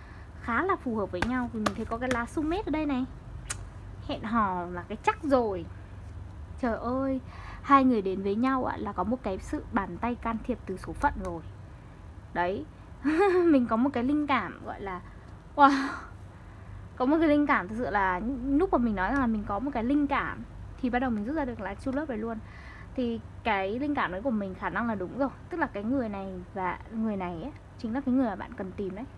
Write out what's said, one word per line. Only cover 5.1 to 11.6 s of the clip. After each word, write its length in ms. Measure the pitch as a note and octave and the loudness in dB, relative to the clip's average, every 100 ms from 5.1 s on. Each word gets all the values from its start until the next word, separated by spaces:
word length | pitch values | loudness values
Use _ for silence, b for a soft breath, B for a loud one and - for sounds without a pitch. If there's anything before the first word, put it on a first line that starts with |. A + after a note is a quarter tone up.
| A4 | 0
rồi. 420 | D4+ C4 A3+ F#3 E3 - - - - - - - - - | 4 4 4 0 -6 -12 -14 -14 -12 -12 -12 -14 -12 -2
Trời 160 | A#3+ G#3+ | 0 0
ơi, 440 | A#3 C4 C4+ C4 - B B B | 0 0 0 -2 -4 B B B
hai 220 | - C#4 | 6 8
người 180 | C4 A3+ | 8 6
đến 200 | F#3+ F#3+ | 2 0
với 120 | G3 | 0
nhau 300 | G#3 C4 C4 | 2 4 2
ạ, 120 | A3+ - | 0 -2
là 160 | G#3 | -4
có 120 | G3 | -2
một 140 | F#3+ B3+ | 0 0
cái 160 | G#3+ F#3+ | -2 -4
sự 260 | - D4+ - | -4 -6 -2
bàn 240 | - F#3 F3 | -2 -2 -4
tay 140 | A#3 | -4
can 220 | A#3+ A3+ A3+ | -2 -2 -4
thiệp 140 | - A3 - | -4 -6 -4
từ 100 | C4 | -8
số 160 | - | -8
phận 200 | D#3+ C#4+ A3 | 0 0 0
rồi. 180 | F#3 E3+ - - | -6 -6 -10 -14